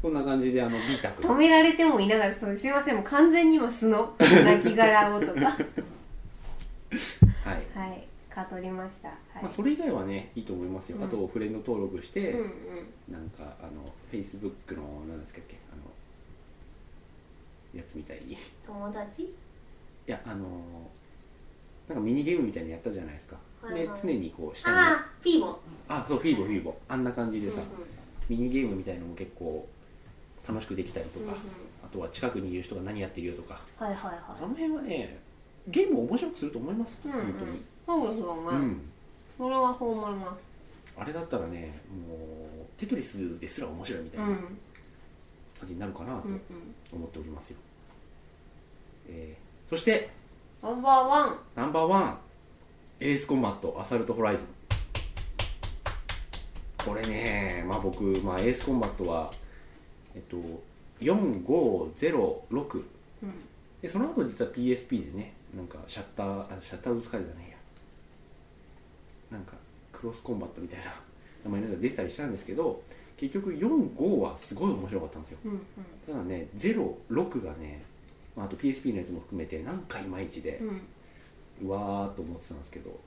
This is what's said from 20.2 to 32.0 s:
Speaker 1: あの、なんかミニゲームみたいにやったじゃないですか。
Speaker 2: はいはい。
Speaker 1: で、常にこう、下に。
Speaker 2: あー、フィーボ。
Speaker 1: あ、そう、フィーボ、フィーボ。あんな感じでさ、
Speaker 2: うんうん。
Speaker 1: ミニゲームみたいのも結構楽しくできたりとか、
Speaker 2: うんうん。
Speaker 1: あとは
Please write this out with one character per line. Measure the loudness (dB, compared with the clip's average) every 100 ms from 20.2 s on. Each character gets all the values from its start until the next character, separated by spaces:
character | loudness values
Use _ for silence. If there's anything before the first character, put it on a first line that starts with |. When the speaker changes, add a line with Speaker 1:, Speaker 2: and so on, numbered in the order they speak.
| -8
Speaker 1:
あ | -8
の、 | -8 -10 -12 -14 -16 -20 -20 -20 -20 -20 -20 -20 -20 -20 -8
な | -2
ん |
か |
ミ | 0
ニ | 2 2
ゲ | 2
ー |
ム | 0
み |
た | -2
い |
に | -8
や | -6
っ |
た | -6
じ | -6
ゃ |
な | -10
い |
で | -12
す | -16
か。 | -20 -20 -16
Speaker 2:
は | -8
い |
は | -4
い。 | -4
Speaker 1:
で、 | -2
常 | -2 -2
に | -2 -8
こ | -10
う、 | -2
下 | 4
に。 | 8
Speaker 2:
あ | 8 8 0 -2
ー、 |
フ | 4
ィ | 6
ー |
ボ。 | 4 -6 -14 -18 -4
Speaker 1:
あ、 | -4 0
そ | 2
う、 |
フ | 4
ィ |
ー | 4
ボ、 |
フ | 2
ィ | 0
ー |
ボ。 | -2 -8 -6
あ | -2
ん | -2
な |
感 | 0 -2
じ | 0
で | -2
さ、 | -4
Speaker 2:
う |
ん |
う | -6 -10 -14
ん。 | -16 -16 -4 0
Speaker 1:
ミ | 2
ニ | 2
ゲ | 2
ー | 0
ム | -2
み |
た | -4
い | -8
の | -8
も | -10
結 | -12
構 | -6 -6 -6 -8 -18 -20 -20 -20 -20 -20 -16 -6
楽 | -6
し | -4
く | -6
で |
き | -4
た | -6
り | -8
と | -8
か、 | -8
Speaker 2:
う |
ん |
う |
ん。 | -8 -10 -14 -16 -18
Speaker 1:
あ | -12
と |
は | -8